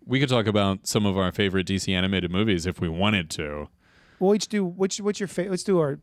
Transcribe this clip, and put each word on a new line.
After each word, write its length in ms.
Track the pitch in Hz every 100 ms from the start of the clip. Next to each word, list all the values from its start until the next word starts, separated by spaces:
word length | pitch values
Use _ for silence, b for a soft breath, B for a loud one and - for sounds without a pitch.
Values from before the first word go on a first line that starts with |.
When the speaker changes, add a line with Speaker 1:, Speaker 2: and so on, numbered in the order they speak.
| -
Speaker 1:
we 120 | 131
could 80 | 139
talk 180 | 123 107
about 400 | 104 98 98 -
some 180 | 113 101
of 100 | 95
our 120 | 90
favorite 320 | - 101 95 90
D 120 | 95
C 140 | -
animated 360 | 92 95 95 87
movies 360 | 92 110 90 90
if 140 | -
we 80 | 87
wanted 400 | 82 101 101 80
to. 380 | - 76 73 76 _ b b b b
Speaker 2:
We'll 160 | 190
each 140 | 208 -
do, 160 | 208
which, 360 | 180 180 190 -
what's 200 | 202 208
your 60 | 196
fa-, 180 | - 196
let's 140 | 185
do 160 | - 180
our 200 | 147 147